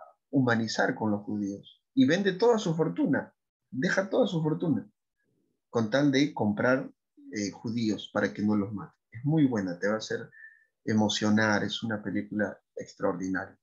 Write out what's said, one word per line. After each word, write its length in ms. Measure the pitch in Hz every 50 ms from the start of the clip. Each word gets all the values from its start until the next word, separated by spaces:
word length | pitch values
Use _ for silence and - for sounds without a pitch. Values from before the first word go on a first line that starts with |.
| - - _ _ _ _
humanizar 640 | 135 139 127 120 113 113 113 110 - - 101 98 -
con 180 | - 113 107
los 100 | 104 104
judíos 600 | - - 107 104 101 98 101 - - - - _ _ _ _
y 120 | 131 127
vende 280 | 135 165 196 202 190 175
toda 240 | 180 226 240 226
su 180 | 208 - 175 156
fortuna, 580 | 165 156 185 - 311 285 180 127 104 - - - _ _ _ _ _ _ _
deja 380 | - 262 190 - - 190 196 -
toda 180 | - 285 226
su 160 | 196 180 160 156
fortuna, 480 | 151 156 170 180 165 117 101 - - _ _ _ _ _ _ _ _ _ _ _ _ _ _ _ _
con 200 | - 117 110 107
tal 220 | 123 139 147 143
de 220 | 131 135 147 143 -
comprar, 580 | - 110 104 98 110 117 123 131 139 - - - _ _ _ _ - - - -
eh, 180 | 107 101 98
judíos 580 | - - - 117 110 120 117 107 98 101 - - -
para 200 | 104 101 98 -
que 80 | -
no 140 | 107 107 107
los 180 | 104 98 101 107
mate. 220 | 95 - - _ _ _ _
Es 120 | - 117 127
muy 200 | 143 160 160 143
buena, 340 | 127 120 104 95 90 85 -
te 80 | 95
va 80 | 104 110
a 20 |
hacer 320 | 110 - - 113 117 117 - - - - - - _ _ _ _ _ -
emocionar, 760 | 113 110 107 107 104 - - 110 107 107 110 110 107 104 98 101
es 200 | 104 - - 117
una 180 | 113 107 104
película 560 | - 101 101 104 101 - 107 104 101 95 - - _ _ _
extraordinaria. 840 | - - - - - 101 98 87 90 92 92 95 92 95 - - _